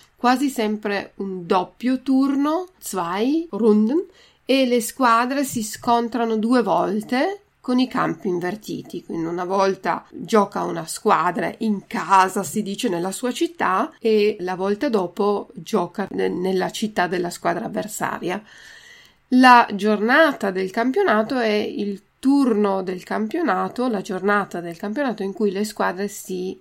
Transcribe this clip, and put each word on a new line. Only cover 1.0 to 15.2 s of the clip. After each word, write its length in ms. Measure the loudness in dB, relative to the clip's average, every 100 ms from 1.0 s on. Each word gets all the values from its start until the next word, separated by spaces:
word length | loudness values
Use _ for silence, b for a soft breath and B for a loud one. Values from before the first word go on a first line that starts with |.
| -4 -8
un 280 | -8 -8 0
doppio 560 | 0 0 -4 -4 -2
turno, 680 | 0 2 2 2 0 -2 -6 _
zwei 640 | -8 -6 -4 -2 0 0 -2
Runden, 520 | 2 4 6 4 0 -2 b b b
e 220 | 0 2 4
le 140 | 2
squadre 640 | 0 0 4 4 2 -2
si 180 | -2 -4
scontrano 760 | -6 -6 0 0 0 -2 0 0
due 220 | 2 2
volte 800 | 4 2 0 -2 -2 -2 -2 -4 _ _
con 160 | -2 0
i 80 | 0
campi 400 | 0 -2 -2 -4
invertiti, 800 | -4 -4 -8 -10 -12 -10 -14
quindi 220 | -8 -6 -6
una 180 | -6
volta 600 | -2 0 0 0 -4 -4 -8
gioca 540 | -14 0 2 2 -2
una 200 | -4 -6
squadra 680 | -8 -4 2 2 2 -2 -4 -2
in 280 | -2 -2 -4
casa, 560 | -8 4 6 6 2
si 180 | -4 -4
dice, 280 | -4 -4 -2
nella 240 | -2 -4
sua 180 | -4 -6
città, 640 | -2 -4 -2 0 0 -2 -2
e 360 | 2 4 2 0
la 160 | -6 -4
volta 320 | -2 -2 0
dopo 600 | 0 0 0